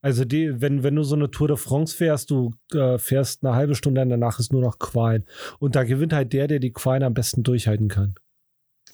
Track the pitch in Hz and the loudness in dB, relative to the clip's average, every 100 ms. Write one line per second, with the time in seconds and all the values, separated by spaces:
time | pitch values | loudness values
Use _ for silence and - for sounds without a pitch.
0 | 139 123 127 147 160 123 139 139 135 147 | 0 0 0 0 -2 -2 0 2 2 2
1 | 147 147 143 - 147 139 - 135 160 - | 2 0 0 0 0 0 0 0 0 0
2 | 170 151 - 139 120 113 _ 156 131 123 | 0 0 0 0 0 -4 _ 0 2 0
3 | - 131 135 - 135 120 143 143 - 131 | 0 0 0 -2 0 2 2 0 0 2
4 | 131 120 117 - 117 131 123 - - 120 | 2 2 0 -2 0 2 0 -2 -4 0
5 | 113 113 - - - - 143 127 123 131 | 2 0 -2 -14 -16 -4 -2 0 0 0
6 | 160 156 127 135 143 147 127 - - 131 | 0 0 0 0 0 0 -2 -4 0 2
7 | 135 113 113 - 120 123 110 104 107 101 | 2 0 -2 0 0 0 0 0 0 0
8 | 98 95 _ _ _ _ _ _ - | -2 -4 _ _ _ _ _ _ -20